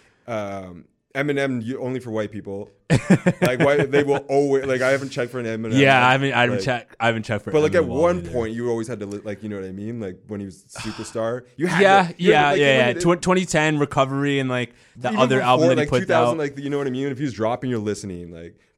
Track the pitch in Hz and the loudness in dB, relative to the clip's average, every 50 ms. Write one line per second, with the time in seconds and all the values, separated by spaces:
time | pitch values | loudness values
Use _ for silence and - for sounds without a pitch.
0 | _ _ _ _ _ - 113 107 104 101 98 98 92 90 87 85 - _ _ _ | _ _ _ _ _ -10 -8 -8 -8 -8 -10 -12 -12 -14 -16 -18 -20 _ _ _
1 | _ _ - 135 143 147 143 139 139 135 127 120 107 117 131 - 127 123 131 127 | _ _ -8 -4 -4 -2 -2 -2 -2 -2 -4 -4 -6 -8 -8 -8 -6 -8 -8 -8
2 | - 120 107 110 107 104 107 104 - 101 98 101 101 - _ _ _ - 160 - | -8 -6 -6 -6 -6 -6 -8 -12 -12 -10 -10 -12 -12 -14 _ _ _ 0 0 0
3 | - - 185 - - 170 - - - 139 127 127 165 139 143 147 143 127 135 143 | 4 2 2 4 4 0 0 2 0 0 2 2 2 2 2 2 2 2 2 2
4 | 147 139 139 139 139 - 139 139 143 139 139 135 131 135 131 127 131 131 139 135 | 2 2 0 -2 -2 0 2 2 4 4 2 0 0 0 0 0 2 2 2 0
5 | 139 131 - 143 123 120 131 127 120 110 113 110 113 110 120 135 139 135 135 127 | -2 -6 -6 -6 -6 -4 -6 -6 -6 -4 -6 -6 -4 0 2 4 6 6 6 6
6 | 123 127 131 135 139 139 123 120 123 123 123 123 95 131 123 117 - - - - | 6 6 4 4 2 0 2 2 2 2 0 -2 -2 -2 -4 -4 -6 -12 -6 -2
7 | 117 117 113 113 107 - 113 101 - - - 151 151 156 156 175 156 123 117 139 | 0 0 0 0 -4 -4 -6 -6 -4 0 2 2 2 2 2 0 0 0 0 2
8 | 165 175 180 180 175 170 123 123 113 110 113 117 117 120 117 113 110 117 120 101 | 2 2 2 -2 -4 -4 -4 -4 -4 -4 -4 -4 -2 -2 -2 -2 -4 -6 -8 -8
9 | 104 98 101 104 98 107 101 98 110 107 104 98 95 92 92 98 104 110 120 117 | -8 -8 -8 -8 -8 -10 -10 -8 -8 -8 -8 -8 -10 -10 -10 -10 -10 -10 -8 -8
10 | 104 92 92 - - - 107 101 101 95 92 - _ _ - - - 110 104 - | -8 -10 -10 -12 -12 -10 -10 -10 -10 -10 -12 -18 _ _ -16 -12 -10 -10 -10 -10
11 | 110 - - 113 113 113 120 127 - _ _ - 156 180 165 175 196 190 196 196 | -12 -8 -6 -6 -4 -4 -6 -8 -10 _ _ -6 -4 0 2 4 4 6 6 4
12 | 180 165 - - 170 185 165 147 147 143 143 143 143 139 135 131 123 123 139 170 | 4 2 -2 2 4 4 6 6 4 4 4 4 4 4 4 4 4 2 0 2
13 | 165 165 180 180 - 180 185 185 185 - - 156 156 156 156 147 143 135 - 143 | 2 2 2 2 2 0 0 0 0 0 0 2 2 2 2 0 -2 0 2 0
14 | 135 131 139 139 139 143 139 139 131 127 127 123 120 - _ _ _ _ _ 117 | 0 0 0 -2 -2 0 0 -2 -2 -2 -2 -4 -4 -6 _ _ _ _ _ -8
15 | 123 - 113 202 131 127 135 131 123 123 127 135 160 170 175 156 147 - 165 170 | -6 -2 2 2 4 4 4 2 4 4 4 6 6 4 4 2 2 2 0 0
16 | 185 185 175 160 123 120 - 160 147 143 127 143 143 139 143 143 143 135 127 131 | 0 2 2 2 4 2 2 0 -4 -6 -6 -8 -6 -4 -4 -2 -2 -2 -4 -4
17 | 139 143 131 120 151 135 101 98 110 110 123 127 - 127 123 110 104 107 101 - | -4 -4 -4 -4 -6 -6 -4 -2 -2 -2 -2 -2 -4 -4 -4 -2 -2 -4 -4 -4
18 | - 98 90 87 87 85 85 82 87 85 - _ _ _ _ | -8 -10 -10 -12 -12 -14 -16 -18 -18 -20 -20 _ _ _ _